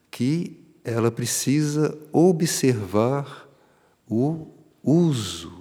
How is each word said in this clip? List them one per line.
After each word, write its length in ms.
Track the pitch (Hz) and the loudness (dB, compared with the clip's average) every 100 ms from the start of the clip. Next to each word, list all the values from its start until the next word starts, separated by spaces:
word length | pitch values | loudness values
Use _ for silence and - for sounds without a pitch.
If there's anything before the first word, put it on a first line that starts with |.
| _ | _
que 480 | - 123 165 180 - - _ | -4 -2 -2 -4 -12 -20 _
ela 260 | - 117 117 | -6 0 0
precisa 880 | 117 120 - - 147 147 151 151 - - | 0 -4 -2 0 0 0 0 -2 -2 -2
observar 1400 | 139 180 165 170 - 135 117 95 101 117 139 139 - - _ _ _ _ _ _ | 4 4 4 0 2 2 0 0 0 2 0 -6 -14 -20 _ _ _ _ _ _
o 380 | 110 139 160 156 - _ _ | -2 0 -2 -10 -20 _ _
uso 760 | 120 165 170 127 98 82 80 - | 2 4 4 2 -4 -8 -12 -16